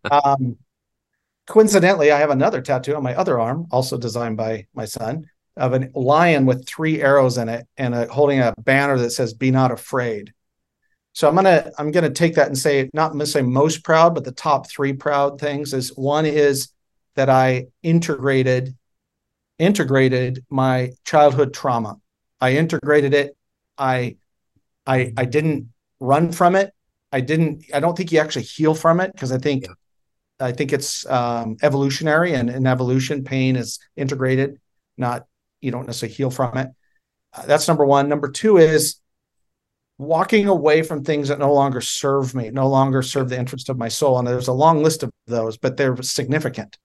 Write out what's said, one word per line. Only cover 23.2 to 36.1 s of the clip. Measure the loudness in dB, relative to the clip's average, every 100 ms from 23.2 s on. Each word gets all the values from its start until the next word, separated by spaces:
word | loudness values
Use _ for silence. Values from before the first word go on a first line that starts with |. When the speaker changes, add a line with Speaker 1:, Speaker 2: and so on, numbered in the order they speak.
| 0 -8 _ _ _ -6
Speaker 1:
I, | -2 -2 -4 -10 _ _ _ _ _ _ -2
I, | 0 0 -2
I | -2
didn't | 0 0 -4 -8 _ _ _
run | 0 2 2
from | 2 2 2
it. | -2 _ _ _ _
I | -6
didn't, | -2 0 0 -4 _
I | -2
don't | -2 -4
think | 0
you | 0
actually | 0 -6
heal | -10 -2 0 2
from | 2 0
it, | -2 -6
'cause | -6
I | -4
think, | -2 -4 -6
Speaker 2:
Yeah. | -18 _ _ _ _ _ _ -8
Speaker 1:
I |
think | -6 -4
it's, | -2 -4 -10 -4
um, | -2 -2 -4 -8 -2
evolutionary, | 0 0 -2 -2 0 0 0
and | 0 -2
in | 0 0
evolution, | 0 0 0 -2 -6
pain | -4 -2 0 0
is | -4 -12 _ -8
integrated, | -6 -2 0 0 -2 -6 _ _ _ -6
not, | -6 -6 _ _ _ _
you | -8
don't | -8 -10
necessarily | -10 -10